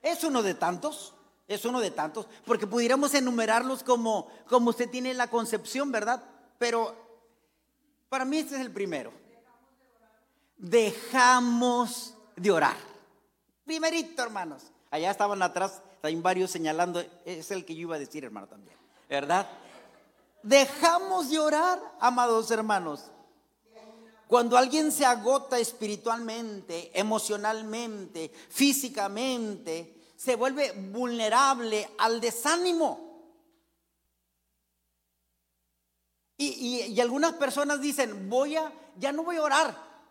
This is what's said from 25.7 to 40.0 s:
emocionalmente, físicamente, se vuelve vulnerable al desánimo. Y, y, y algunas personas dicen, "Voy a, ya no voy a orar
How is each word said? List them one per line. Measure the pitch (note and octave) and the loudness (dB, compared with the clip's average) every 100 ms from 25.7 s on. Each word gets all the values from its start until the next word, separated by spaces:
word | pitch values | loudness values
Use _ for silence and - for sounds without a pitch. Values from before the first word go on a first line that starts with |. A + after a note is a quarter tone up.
| - G#3+ G#3 A#3 A#3 A3+ A3+ A3+ G3+ F#3+ E3+ E3+ - | -4 -6 -4 -4 -4 -6 -8 -10 -12 -10 -12 -4 -2
emocionalmente, | G#3+ G#3+ - G#3 G#3 A3 A3 A3 A#3+ G#3 F#3+ E3 D#3+ - - | 0 0 -2 -4 -2 -4 -6 -8 -8 -10 -12 -10 -12 -12 -12
físicamente, | - C#4 C#4 B3+ G#3+ G3 G3+ C4 B3 A3 F#3+ E3 E3 E3 - _ - | 2 2 2 -4 -4 -4 -2 -2 -2 -4 -8 -8 -8 -10 -20 _ -8
se | - | -2
vuelve | A#3 B3+ C4+ C4 | 0 0 0 -4
vulnerable | G3 F#3+ G#3 B3 A#3 A3 A3+ C4+ B3+ A3+ G#3+ - - | -4 -10 -6 -4 -2 2 4 4 2 -2 -4 -4 -2
al | A3 A#3 | 0 0
desánimo. | A#3 A3+ D4 E4+ F4+ E4+ D4 - - - - _ _ _ _ _ _ _ _ _ _ _ _ _ _ _ _ _ _ _ _ _ _ _ _ _ _ _ _ _ _ - | -2 -2 0 2 2 2 0 -2 -14 -20 -20 _ _ _ _ _ _ _ _ _ _ _ _ _ _ _ _ _ _ _ _ _ _ _ _ _ _ _ _ _ _ -4
Y, | C#4+ | -4
y, | B3+ B3 B3 G3 | -2 -4 -4 -2
y | G#3+ | 0
algunas | A#3+ C4+ D#4+ | 2 2 0
personas | E4 C#4 C4+ C#4+ C#4+ | 0 -2 0 -2 0
dicen, | C#4+ C#4+ A#3+ G#3 F#3+ | -2 -2 -2 -2 -2
"Voy | B3 D4 D#4 | 0 0 -2
a, | D#4 - - F3+ | -4 -10 -20 -6
ya | C4+ | -4
no | D4 | -4
voy | E4 E4+ | -4 -2
a | |
orar | D4+ C#4 D#4 - - - | 2 2 2 -4 -20 -20